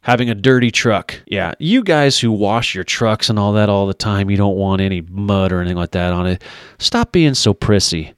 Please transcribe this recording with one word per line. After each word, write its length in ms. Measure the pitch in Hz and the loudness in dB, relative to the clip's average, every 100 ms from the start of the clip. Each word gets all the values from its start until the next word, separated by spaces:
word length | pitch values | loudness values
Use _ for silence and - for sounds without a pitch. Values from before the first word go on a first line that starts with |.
Having 300 | - 120 123 | -2 0 0
a 40 | 107 | 0
dirty 360 | 117 127 120 | 2 4 2
truck. 500 | - 123 101 - - - | 0 0 0 -4 -14 -8
Yeah, 260 | 98 87 - | -6 -6 -4
you 240 | 156 240 | 0 0
guys 360 | 202 156 139 - | 2 2 2 2
who 120 | 117 | 0
wash 420 | 107 101 110 120 | 0 0 0 -2
your 100 | 92 | -6
trucks 460 | 90 - 113 107 - | -6 -2 0 0 -2
and 80 | 107 | 0
all 160 | 101 | 2
that 160 | 104 104 | 2 2
all 160 | 101 98 | 2 0
the 80 | |
time, 380 | 98 107 101 98 | -2 -2 -2 0
you 60 | 101 | 2
don't 180 | 101 95 | 2 0
want 260 | 98 95 | 0 0
any 200 | 95 92 | 0 -2
mud 500 | 82 92 101 98 95 | -6 -6 0 2 2
or 80 | 90 | 0
anything 180 | 87 87 | -2 -4
like 140 | 85 | -4
that 220 | 92 90 | -2 -2
on 120 | 90 92 | -2 -2
it. 180 | 92 - - - - | -4 -8 -20 -20 -8
Stop 320 | - 233 233 | -4 -2 0
being 240 | 180 160 131 | 2 2 2
so 180 | 113 | 0
prissy. 600 | 98 - 104 - 85 80 | 0 2 2 0 -4 -8